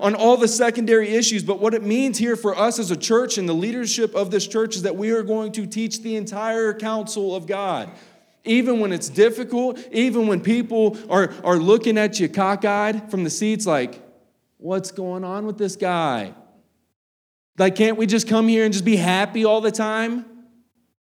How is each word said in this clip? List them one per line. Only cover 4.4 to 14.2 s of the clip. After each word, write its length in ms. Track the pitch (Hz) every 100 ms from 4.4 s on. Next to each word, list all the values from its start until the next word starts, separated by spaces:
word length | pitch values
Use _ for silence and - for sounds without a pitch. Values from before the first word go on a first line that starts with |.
| 185
church 280 | 226 220
is 80 | 185
that 140 | 185 175
we 160 | 220
are 100 | 226
going 300 | 208 220 214
to 140 | 214 196
teach 360 | 220 226 220
the 140 | 226 220
entire 580 | 196 202 220 226 220
counsel 640 | 214 220 220 214 214 196 185
of 100 | 165
God. 440 | 196 196 147 104 - - _ _ _
Even 360 | 220 240 254 233
when 120 | 202
it's 160 | 175 -
difficult, 680 | 143 226 226 226 240 254 - -
even 340 | 226 254 233 214
when 140 | 185
people 580 | 196 233 226 226 214 214 -
are, 240 | 185 185 -
are 140 | - 175
looking 380 | 175 226 233 220
at 220 | 214 214
you 100 | 160
cockeyed 800 | 202 190 202 202 202 214 214 214
from 140 | 196
the 80 | 160
seats 360 | - 214 220 196
like, 360 | 147 123 - - _